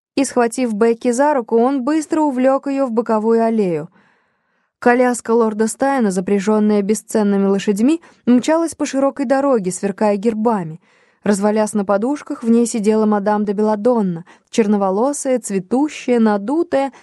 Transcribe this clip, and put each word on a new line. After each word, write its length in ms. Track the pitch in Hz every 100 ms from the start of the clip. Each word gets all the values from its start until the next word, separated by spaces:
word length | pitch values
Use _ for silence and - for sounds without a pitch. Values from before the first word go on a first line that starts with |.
| _
И, 100 | -
схватив 500 | 269 247 233 254 247
Бекки 360 | 202 233 233 247
за 220 | 240 285
руку, 240 | 285 220 226
он 280 | 247 277
быстро 360 | 240 311 302 330
увлёк 460 | 302 247 254 269 277
её 180 | 269
в 80 | 269
боковую 500 | 226 233 220 220 226
аллею. 460 | 226 226 190 160 156 _ _ _ _ _ _ _ _ _
Коляска 480 | 240 247 247 240 -
лорда 380 | 233 220 214 220
Стайна, 420 | - 269 277 214
запряжённая 720 | 185 190 202 190 214 214 208
бесценными 640 | 196 214 - 220 208 196 196
лошадьми, 560 | 196 214 196 247 330 - _ -
мчалась 480 | 247 - 320 330
по 100 | -
широкой 420 | 294 269 269 269 262
дороге, 440 | 269 277 247 180
сверкая 460 | 175 196 190 214 202
гербами. 640 | 226 214 226 214 160 160 _ _ _ _
Развалясь 500 | 196 196 208 214 214
на 120 | 214
подушках, 580 | 196 196 240 285 - 294
в 80 | 226
ней 160 | 233 233
сидела 400 | 240 202 220 220
мадам 380 | 208 202 208
де 80 | 208
Белладонна, 720 | 202 214 214 220 233 196 165 - - _
черноволосая, 880 | - 208 208 196 190 262 285 269 254
цветущая, 800 | - 190 185 - 294 - - 240
надутая, 720 | 220 208 202 311 339 269 269 -